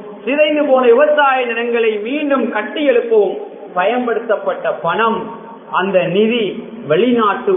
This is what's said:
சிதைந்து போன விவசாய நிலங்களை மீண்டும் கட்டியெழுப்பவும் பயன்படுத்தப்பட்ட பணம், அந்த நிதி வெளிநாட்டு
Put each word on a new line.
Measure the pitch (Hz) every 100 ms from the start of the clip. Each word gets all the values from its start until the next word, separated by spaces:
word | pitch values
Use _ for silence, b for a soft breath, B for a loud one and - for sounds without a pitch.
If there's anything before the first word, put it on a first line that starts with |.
| - -
சிதைந்து | - 294 311 302 285
போன | 262 247
விவசாய | 240 302 294 285 262 247
நிலங்களை | 233 240 233 226 214
மீண்டும் | 214 294 294 269 226
கட்டியெழுப்பவும் | 208 214 311 294 233 233 220 190 - - - -
பயன்படுத்தப்பட்ட | 180 190 247 240 226 - 196 190 175 165 -
பணம், | 165 175 226 185 156 - - - -
அந்த | 165 190 185 165
நிதி | 185 220 240 196 214 - - 131
வெளிநாட்டு | 160 240 240 208 190 -